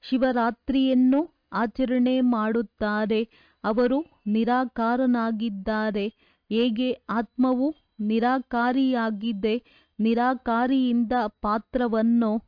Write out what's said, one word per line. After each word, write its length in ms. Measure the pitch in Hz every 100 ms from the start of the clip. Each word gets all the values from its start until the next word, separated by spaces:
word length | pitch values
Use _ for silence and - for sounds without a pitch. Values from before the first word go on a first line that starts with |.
ಶಿವರಾತ್ರಿಯನ್ನು 1300 | - 262 262 247 233 233 - 269 262 254 254 277 339 _ _
ಆಚರಣೆ 680 | 185 226 - 262 254 247 254
ಮಾಡುತ್ತಾರೆ. 1080 | 247 240 214 226 220 _ 214 208 214 220 226 _ _ _
ಅವರು 400 | 196 220 247 262 330 _ -
ನಿರಾಕಾರನಾಗಿದ್ದಾರೆ. 1900 | 214 226 247 262 - 226 247 262 240 226 220 233 196 190 214 214 208 202 - _ _ _
ಹೇಗೆ 520 | 220 247 220 254 - -
ಆತ್ಮವು 640 | 214 233 - 254 254 269 320 _ _
ನಿರಾಕಾರಿಯಾಗಿದೆ, 1600 | 208 226 240 262 247 240 240 254 262 254 226 208 220 208 214 226 _ _ _ _
ನಿರಾಕಾರಿಯಿಂದ 1120 | 214 233 247 254 - 233 254 269 254 240 226 247 214 _
ಪಾತ್ರವನ್ನು 960 | 208 214 - 254 240 220 226 233 226 214